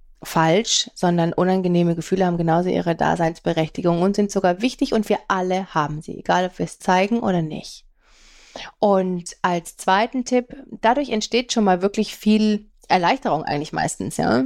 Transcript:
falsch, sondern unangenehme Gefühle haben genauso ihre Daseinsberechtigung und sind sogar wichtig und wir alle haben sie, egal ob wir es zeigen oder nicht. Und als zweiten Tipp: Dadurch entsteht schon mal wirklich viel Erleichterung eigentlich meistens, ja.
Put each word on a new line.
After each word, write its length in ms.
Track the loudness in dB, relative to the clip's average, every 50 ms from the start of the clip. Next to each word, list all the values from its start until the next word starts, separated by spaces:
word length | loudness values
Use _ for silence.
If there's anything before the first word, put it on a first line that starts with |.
| -20 -20 -20 _ -12
falsch, 680 | -4 -2 0 2 4 2 2 2 0 -2 -2 -4 -4 -6
sondern 380 | -2 0 2 2 2 2 0 0
unangenehme 640 | 0 2 2 2 2 2 2 2 2 2 2 0
Gefühle 300 | -2 -4 -2 0 0 0
haben 100 | 0 0 0
genauso 300 | 0 2 2 2 2 0
ihre 260 | 0 0 0 0 0
Daseinsberechtigung 1080 | 0 0 0 0 2 0 -2 -2 -2 -4 -2 0 0 -2 -4 -4 -2 0 0 2 2 2
und 120 | 0 2
sind 140 | 0 0 0
sogar 320 | 0 0 2 0 0 0 -2
wichtig 300 | -4 -2 -2 -2 0 0
und 140 | 0 0 0
wir 100 | -2 -2 -2 -2
alle 460 | -2 0 0 0 -2 -2 -4 -2 -2
haben 260 | -2 -2 -2 -4 -8 -10
sie, 160 | -12 -14 -8
egal 280 | -2 0 0 0 0
ob 120 | -2 -4 -6
wir 60 | -6
es 140 | -6 -8 -6
zeigen 420 | 0 2 2 4 2 2 0 0
oder 220 | 0 0 0 0 0
nicht. 420 | -2 -6 -10 -12 -14 -18 -20 -20 -20 _ _ _ _ _ _ -20 -20 -20 -20 -20 -18 -18 -16 -16 -18 -6 _
Und 580 | 2 2 4 4 2 0 -2 -4 -6 -10 -8 -4 -2
als 340 | -2 -2 -2 -4 -8 -14
zweiten 480 | -6 -2 0 2 2 2 0 -2 -6 -4
Tipp: 320 | 0 0 0 -2 -2 -8 -20 -18 -18 -8 -2
Dadurch 300 | 0 2 2 2 0 -2
entsteht 420 | -4 -4 -4 -2 -2 -2 -2 -2 0
schon 120 | 0 2
mal 180 | 2 2 2 0
wirklich 340 | -2 0 -2 -4 -4 -6
viel 500 | -4 2 2 4 4 4 2 0 -2 -4 -10 _ _ _ 0
Erleichterung 560 | 0 2 2 2 0 0 0 -2 -2 -2 -2
eigentlich 280 | -2 -4 -4 -4 -6 -4
meistens, 440 | -4 -4 -4 -4 -6 -8 -6 -4
ja. 280 | -2 0 0 2 0 0